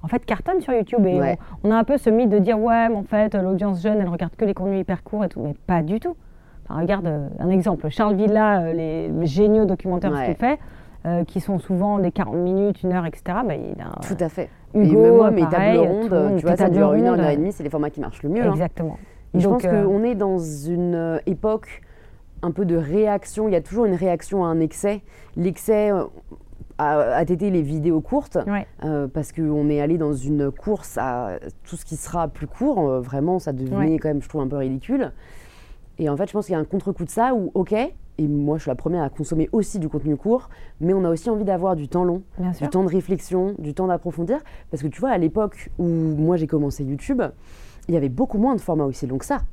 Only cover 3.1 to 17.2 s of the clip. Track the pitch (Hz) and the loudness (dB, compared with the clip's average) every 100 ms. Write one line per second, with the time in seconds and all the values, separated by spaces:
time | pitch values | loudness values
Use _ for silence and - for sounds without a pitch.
3.1 | 214 214 208 185 190 208 180 202 214 185 | 2 2 2 0 0 0 0 0 0 0
4.1 | 170 170 - 220 196 190 196 180 180 - | -2 -6 -2 -2 0 -2 -2 -2 -6 -4
5.1 | 214 190 - 143 - - 180 156 214 349 | -4 -4 -4 -6 -8 0 0 2 -2 -4
6.1 | 339 - - - - - 151 170 196 175 | -8 -14 -20 -20 -20 -10 -4 -2 0 -2
7.1 | 151 143 - 175 190 185 170 156 - 214 | -4 -6 -4 0 2 2 -2 -4 -2 0
8.1 | 196 214 214 214 202 165 165 160 160 165 | 2 2 4 4 2 0 -2 -2 -4 -4
9.1 | 156 165 143 208 214 214 190 190 175 190 | -2 0 4 6 6 4 0 -2 -2 0
10.1 | 180 131 170 240 294 - - - - 170 | 0 -2 0 0 0 -6 -20 -20 -10 -2
11.1 | 175 165 196 170 190 - 185 202 202 180 | -2 -2 -4 -2 -4 0 0 2 2 0
12.1 | - 170 170 175 190 202 - 185 180 165 | 0 -2 0 0 2 2 0 0 0 -2
13.1 | - - 185 247 151 - - 82 - - | -6 -6 -4 -2 -4 -6 -10 -10 -10 -8
14.1 | 190 165 - 151 - - 208 196 202 220 | -4 -4 -4 -8 -10 -4 4 6 10 10
15.1 | 233 214 - 165 175 196 170 165 196 226 | 10 8 6 4 4 4 6 4 2 2
16.1 | 180 190 190 160 180 190 180 202 202 240 | 2 4 2 2 4 4 6 6 6 4
17.1 | 240 | 4